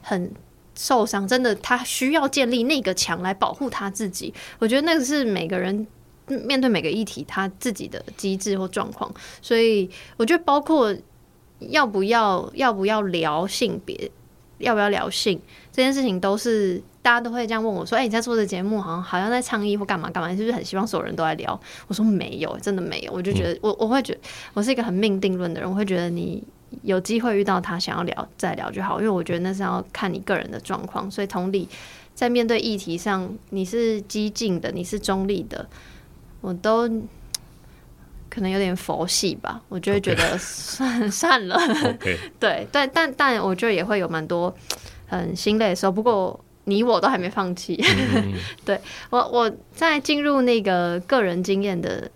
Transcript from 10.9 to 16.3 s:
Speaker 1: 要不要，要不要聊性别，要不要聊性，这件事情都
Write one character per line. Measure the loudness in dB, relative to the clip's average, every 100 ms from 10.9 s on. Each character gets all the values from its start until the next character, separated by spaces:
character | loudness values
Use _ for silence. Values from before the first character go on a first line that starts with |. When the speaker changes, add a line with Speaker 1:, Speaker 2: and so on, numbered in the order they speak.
| 0 -8 -20 -20 _ _ -16
Speaker 1:
要 | 0 2 2
不 | 2
要， | 2 4 4 2 -2
要 | 0 2
不 | 2 0
要 | 2
聊 | 0 0 0 0 -2
性 | 0 0 0
别， | -8 -10 -10 -12 -20 -20 -20 -4
要 | 0
不 | 2
要 | 2
聊 | 2 -2
性， | -2 0 -2 -6 -20 -6
这 | 2
件 | 2
事 | 2
情 | 0 0
都 | 0